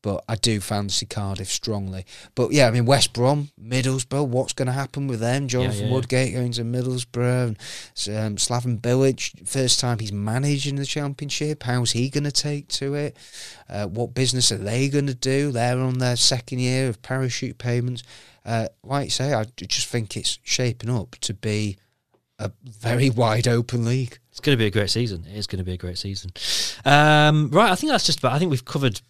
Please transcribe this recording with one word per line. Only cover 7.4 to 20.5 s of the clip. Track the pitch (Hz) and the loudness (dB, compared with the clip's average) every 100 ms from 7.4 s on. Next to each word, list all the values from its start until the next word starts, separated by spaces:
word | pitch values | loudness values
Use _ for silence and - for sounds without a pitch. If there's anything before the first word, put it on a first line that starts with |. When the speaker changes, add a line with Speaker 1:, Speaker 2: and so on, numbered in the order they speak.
| 123 107 - - - - - | 0 -4 -10 -16 -14 -8 -6
Speaker 1:
and, | 107 | -2
um, | 107 104 | -2 -2
Slaven | - 123 123 110 | 0 0 0 -2
Bilic, | 117 127 135 127 - - 113 | 2 4 4 2 -6 -8 -6
first | 139 127 - | -2 2 2
time | 123 117 | 2 -2
he's | 107 | -2
managed | 101 104 117 143 143 143 | -4 -2 0 0 0 0
in | 139 | -4
the | 135 | -4
Championship. | - 143 139 147 - 151 151 | -4 -4 -6 -6 -4 -4 -4
How's | - 123 120 | -2 0 0
he | 117 131 | 0 0
gonna | 143 147 | 0 -2
take | 135 147 143 - | -2 -2 -6 -6
to | - 139 143 | -6 -4 -4
it? | 147 - - - - - - | -6 -8 -20 -18 -16 -18 -10
Uh, | 101 104 | -6 -6
what | 104 120 | -4 -4
business | 123 131 127 120 | 0 0 2 2
are | 104 | 0
they | 98 117 139 | -2 0 2
gonna | 143 143 | 2 0
do? | 127 131 135 147 | -2 0 0 0
They're | 120 120 127 | 0 0 0
on | 131 127 | 0 0
their | 127 123 | 0 2
second | - 127 120 127 | 0 0 -6 -2
year | 127 131 131 | 0 0 0
of | 117 | -4
parachute | - 131 131 - 127 - | -6 -4 -2 -4 -8 -6
payments. | 123 120 123 120 - - - _ - | -2 -2 -2 -6 -12 -20 -20 _ -4
Uh, | 113 110 _ | -4 -4 _
like | 98 139 135 | -4 -4 -2
you | |
say, | - 135 | -2 0
I | 123 | 0
j-, | 113 - 95 | -2 -8 -6
just | - - | -4 -2
think | 120 107 - | -4 -4 -4
it's | - - | -4 -6
shaping | - | -4